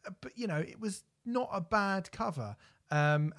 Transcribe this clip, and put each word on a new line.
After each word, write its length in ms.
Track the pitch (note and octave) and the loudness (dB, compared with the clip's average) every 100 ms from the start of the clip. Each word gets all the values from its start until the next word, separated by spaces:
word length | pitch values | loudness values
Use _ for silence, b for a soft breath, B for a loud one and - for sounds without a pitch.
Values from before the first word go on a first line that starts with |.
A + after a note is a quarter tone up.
| G#3 F#3 | -14 -12
but, 160 | - A#3 | -12 -6
you 80 | A3+ | -2
know, 120 | D#3 | -2
it 220 | - - | -2 -4
was 240 | G#3+ G3 - _ A#3 | -6 -6 -12 _ -2
not 240 | B3 B3 | -2 0
a 100 | G3 | -4
bad 500 | E3+ G#3+ G3 F#3+ - | 0 2 2 0 -2
cover. 440 | - A3+ D3 G#2+ G#2+ b b - | -4 -4 -2 -6 -8 b b -2
Um, 420 | D3+ D3 D3+ D3+ | 4 6 4 2